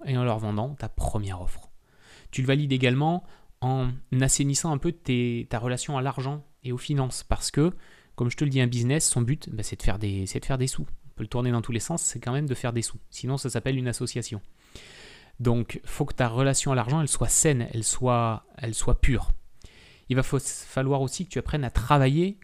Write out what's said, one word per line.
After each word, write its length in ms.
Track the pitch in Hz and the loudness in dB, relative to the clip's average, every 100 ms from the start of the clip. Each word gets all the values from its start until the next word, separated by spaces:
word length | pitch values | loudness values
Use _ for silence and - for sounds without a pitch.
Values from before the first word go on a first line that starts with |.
| - | -2
et 100 | 127 | 0
en 60 | |
leur 140 | 123 110 | 0 0
vendant 380 | 107 104 127 143 | -2 -2 -4 -6
ta 120 | 110 | -6
première 540 | - - 110 98 92 | -2 0 0 -4 -2
offre. 300 | 90 - - - _ - - - - | -2 -2 -6 -20 _ -20 -20 -20 -10
Tu 120 | - | -4
le 60 | 127 | 2
valides 260 | 139 147 | 2 2
également 500 | 131 127 131 156 180 - - - - | 2 4 4 2 0 -4 -18 -20 -4
en 280 | 127 131 127 127 - 131 | 0 0 0 -4 -2 0
assainissant 520 | 135 - 143 139 170 | 2 2 2 0 0
un 60 | 143 | 0
peu 140 | 170 | -2
tes, 560 | 165 - 123 120 120 117 | -2 0 2 2 0 -4
ta 100 | 113 | -4
relation 380 | 123 123 - 139 | -2 -2 -2 -2
à 40 | |
l'argent 440 | 135 135 131 147 - - | -2 -2 -6 -6 -10 -14
et 80 | 127 | -8
aux 60 | 123 | -6
finances. 460 | - 143 131 - | -2 0 0 -4
Parce 260 | - 110 - | -2 -2 0
que, 240 | - 160 - - - _ - | 2 2 0 -10 -20 _ -4
comme 140 | 120 | -2
je 80 | - | 0
te 60 | |
le 60 | 147 | 0
dis, 120 | 131 | 2
un 60 | 123 | 2
business, 420 | 120 120 151 - | 2 2 2 2
son 120 | 123 | 2
but, 280 | 120 147 - | 0 -2 -4
ben, 140 | - | -8
c'est 140 | - - | -8 0
de 60 | |
faire 160 | - 107 | 0 2
des, 260 | 104 98 95 | 0 -2 -4
c'est 120 | 127 | -4
de 60 | - | -2
faire 120 | 135 | 0
des 80 | 131 | 0
sous. 200 | - 147 - - | -2 -4 -6 -10
On 40 | - | -10
peut 80 | |
le 40 | 110 | -6
tourner 240 | 120 123 | -2 0
dans 100 | 120 | 0
tous 100 | 110 | 0
les 80 | 110 | -4
sens, 240 | - 165 | -4 -4
c'est 160 | - 127 | -4 -4
quand 140 | 120 | -4
même 140 | 135 147 | -2 -2
de 80 | 120 | -2
faire 180 | 123 | -2
des 100 | 117 | -2
sous. 160 | 113 - - | -4 -8 -12
Sinon, 280 | - 127 139 | -10 -4 -2
ça 120 | 131 | -2
s'appelle 280 | - 135 135 | -2 -2 -2
une 100 | 123 | -2
association. 540 | 117 123 120 - 101 - - _ - - - - - - - | -4 -4 -6 -6 -8 -10 -20 _ -20 -20 -20 -20 -20 -20 0
Donc, 400 | 120 120 110 - - | 2 4 0 -6 -8
faut 200 | - 147 | -4 -2
que 80 | |
ta 140 | - 123 | 0 0
relation 440 | 117 135 135 143 | 2 2 2 2
à 40 | 127 | 0
l'argent, 260 | 110 160 | 2 0
elle 60 | 147 | 2
soit 200 | - 117 | 0 2
saine, 400 | - 160 131 117 | 4 4 2 0
elle 100 | 113 | -2
soit, 640 | 104 - 127 120 117 110 - - | -2 0 2 2 2 -2 -8 -10
elle 180 | 113 110 | -6 0
soit 240 | - 123 | 4 6
pure. 300 | - 110 - - - - - - - - - | 6 6 4 2 2 -18 -20 -20 -20 -20 -2
Il 60 | 131 | 0
va 80 | |
fa-, 160 | 123 135 | 2 0
falloir 640 | - - - - 135 139 | -2 -8 -6 -2 0 0
aussi 240 | 135 - 175 | 0 -4 -6
que 60 | |
tu 80 | 127 | -6
apprennes 240 | - 151 | -4 -2
à 80 | 120 | -2
travailler 680 | - 117 147 131 147 185 202 | -2 4 6 6 4 2 -2